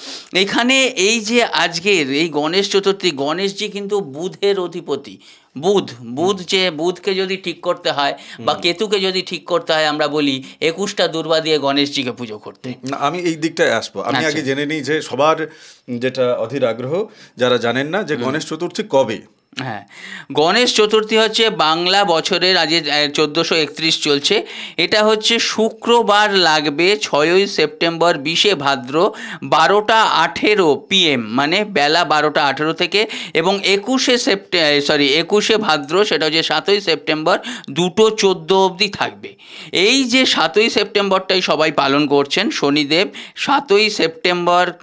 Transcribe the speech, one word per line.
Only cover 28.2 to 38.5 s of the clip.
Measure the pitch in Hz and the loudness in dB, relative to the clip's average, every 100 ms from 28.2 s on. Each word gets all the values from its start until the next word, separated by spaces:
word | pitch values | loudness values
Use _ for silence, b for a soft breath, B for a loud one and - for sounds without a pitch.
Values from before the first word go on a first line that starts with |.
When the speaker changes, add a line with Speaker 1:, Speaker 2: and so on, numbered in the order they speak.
| 143 170 208 | -2 0 2
Speaker 1:
ভাদ্র, | 156 139 135 123 151 214 B B 170 | 2 0 -2 -2 0 0 B B -12
বারোটা | 139 151 170 202 208 220 | 0 4 4 4 4 4
আঠেরো | 190 151 170 - 214 202 165 131 - | 4 2 0 0 2 4 4 2 0
পিএম, | 196 165 127 | 2 2 0
মানে | 107 123 147 190 | 0 -2 0 0
বেলা | 208 147 147 165 | -2 0 2 2
বারোটা | 160 151 151 156 143 | 2 2 2 2 0
আঠেরো | 135 156 | 0 -2
থেকে, | 165 175 202 220 B B | -2 -2 0 -2 B B
এবং | 156 175 202 | -2 0 0
একুশে | 175 202 220 262 262 240 | 0 0 0 0 2 0
সেপ্টে-, | - 196 - 180 | 0 -2 -2 0
এ, | 151 147 | 2 2
সরি, | 143 147 143 | 2 2 2
একুশে | 156 165 208 202 220 | 2 2 0 2 0
ভাদ্র, | 208 156 139 180 | 2 -2 0 0
সেটা | 208 156 156 | 2 0 0
হচ্ছে | 160 | 0
সাতই | 160 156 196 202 | 0 -2 0 0
সেপ্টেম্বর, | 180 156 160 156 160 214 240 233 - | 0 -2 -2 -2 0 0 -2 -12 -6
দুটো | 139 180 180 220 | -2 0 2 2
চোদ্দো | 214 196 175 160 | 2 0 0 0